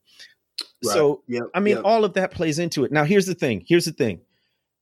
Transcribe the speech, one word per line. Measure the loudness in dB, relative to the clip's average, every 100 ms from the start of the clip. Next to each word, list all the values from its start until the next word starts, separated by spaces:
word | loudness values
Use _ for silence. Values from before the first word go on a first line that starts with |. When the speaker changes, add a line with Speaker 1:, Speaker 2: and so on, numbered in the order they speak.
| _ _ -20 _ _ -18 -18 -8
Speaker 1:
Right. | -2
Speaker 2:
So, | 2 2 0 -6
Speaker 1:
Yep, | -8 -4
Speaker 2:
I | -2
mean, | 0 0
Speaker 1:
yep. | 2
Speaker 2:
all | 2
of | 2
that | 0 -4
plays | -4 -4 -2
into | -2 -2
it. | 0
Now, | 0
here's | 2 2
the | 2
thing. | -2 -2 -2 2
Here's | 2 2
the |
thing. | -2 -4 -4 _ _ _ _ _ _